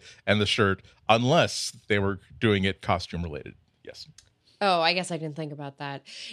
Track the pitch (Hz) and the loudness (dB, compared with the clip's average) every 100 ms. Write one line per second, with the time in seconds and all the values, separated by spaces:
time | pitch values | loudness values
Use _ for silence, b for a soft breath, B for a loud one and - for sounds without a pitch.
0 | B B B 104 101 - 101 95 - b | B B B 2 2 2 2 0 -6 b
1 | - 113 123 165 110 - - - - 101 | 2 4 4 4 2 -2 -8 -10 -2 0
2 | 98 98 - - 113 101 98 92 - 90 | 0 -4 -10 -2 2 2 2 -2 0 0
3 | - 85 85 71 - - _ _ - - | -2 -8 -8 -8 -12 -18 _ _ -20 -20
4 | - - _ _ b b 202 175 165 175 | -20 -20 _ _ b b 2 4 2 2
5 | 175 165 156 147 156 147 143 139 143 139 | -2 -6 -6 -8 -10 -10 -12 -10 -10 -10
6 | - B B | -14 B B